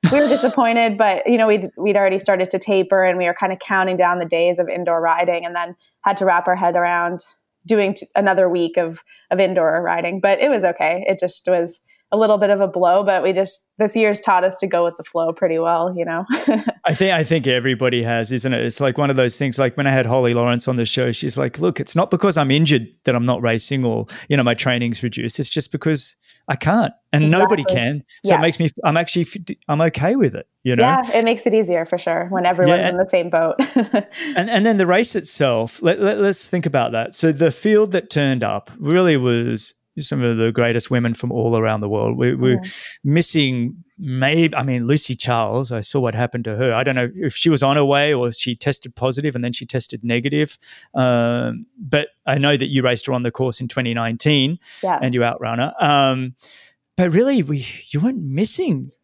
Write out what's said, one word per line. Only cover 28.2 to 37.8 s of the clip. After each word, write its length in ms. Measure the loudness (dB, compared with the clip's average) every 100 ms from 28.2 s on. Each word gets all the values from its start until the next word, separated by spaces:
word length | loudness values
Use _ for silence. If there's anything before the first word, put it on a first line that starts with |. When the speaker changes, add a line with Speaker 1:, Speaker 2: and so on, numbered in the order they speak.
| 0
Speaker 2:
So 80 |
Speaker 1:
Yeah. 60 | 2
Speaker 2:
it 20 |
makes 180 | 2 2
me, 120 | -2 0
I'm 140 | 0 0
actually, 240 | 0 -2
f-, 220 | -4 -6 -12
d-, 140 | -14 -4
I'm 140 | 0
okay 340 | 0 0 0 2
with 180 | 0
it, 140 | 0 -14 _
you 120 | -2 2
know? 60 | 4
Speaker 1:
Yeah, 300 | 4 2 0
it 80 |
makes 220 | 2 0 2
it 80 |
easier 320 | 0 2 -2 -2
for 140 | -4
sure 260 | -2 -4 -2
when 160 | 0 0
everyone's 320 | 2 4 4
Speaker 2:
Yeah, 100 | 2
Speaker 1:
in 80 | 0
the 100 | 0
same 220 | 0 0
boat. 240 | 0 0 0 0
<laughs> 80 | 0 0 -2 -2 -10 -6 -2
Speaker 2:
and, 140 | 0
and 160 | 2 2
then 120 | 2
the 100 | 4
race 280 | 2 2 -4
itself, 640 | -6 -2 0 2 -2 -2
let, 160 | -2 2
let, 160 | 0 2
let's 300 | 0 0 -4
think 180 | -4 0
about 260 | 0 -2
that. 200 | -2 -6
So 180 | 0 0
the 200 | 2 0
field 400 | 2 2 4